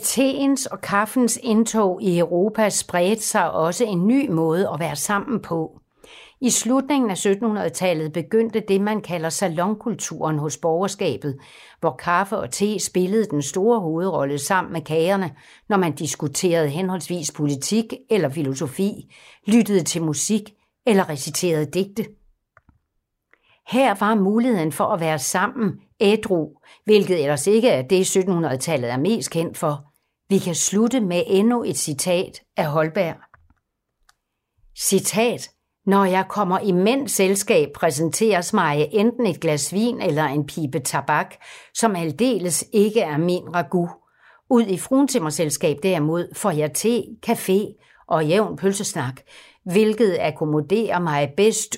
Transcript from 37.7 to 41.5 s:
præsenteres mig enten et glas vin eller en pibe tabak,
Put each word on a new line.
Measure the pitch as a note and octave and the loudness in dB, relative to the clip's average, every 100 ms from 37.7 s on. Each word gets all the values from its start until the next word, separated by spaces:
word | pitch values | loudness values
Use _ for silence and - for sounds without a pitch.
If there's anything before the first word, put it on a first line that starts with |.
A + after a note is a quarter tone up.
præsenteres | - E3+ C#3 E3 - A3 F#3 E3+ | 0 0 0 -2 0 2 2 0
mig | G#3+ E3 D3 D3+ | 0 2 2 0
enten | G#3+ A3 A#3+ A3 | 2 2 2 -2
et | D3+ | 0
glas | D#3+ D3+ - | -2 -2 -2
vin | F#3 A#3+ - | -2 -2 -2
eller | F#3+ D3 | -2 0
en | D3+ D3 C#3+ | 0 -2 -4
pibe | - D3 D#3+ | -4 -4 -4
tabak, | - D3+ C#3 D3+ F#3 - - | -4 -4 0 0 -2 -8 -20